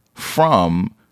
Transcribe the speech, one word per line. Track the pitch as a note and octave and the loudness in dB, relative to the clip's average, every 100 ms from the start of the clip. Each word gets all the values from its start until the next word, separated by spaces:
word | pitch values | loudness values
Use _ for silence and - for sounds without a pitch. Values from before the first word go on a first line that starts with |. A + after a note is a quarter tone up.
| _ | _
from | - - - D#3+ A#2+ E2+ E2+ G2 - _ | -18 -8 0 2 2 2 0 -4 -8 _